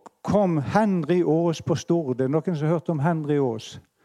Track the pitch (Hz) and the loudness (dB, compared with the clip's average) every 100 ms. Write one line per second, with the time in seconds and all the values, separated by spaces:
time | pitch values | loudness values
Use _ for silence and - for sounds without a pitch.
0 | - _ - 196 196 160 127 202 214 185 | -20 _ 0 2 2 0 0 2 2 0
1 | 143 180 165 156 170 156 - 165 - 170 | 0 2 2 2 2 -2 -2 -4 0 -2
2 | 143 123 131 156 170 160 151 170 - 160 | 0 -2 0 0 -2 -2 0 -2 -2 -2
3 | 151 165 147 147 135 113 - - - _ | 0 0 0 0 0 -2 -8 -18 -20 _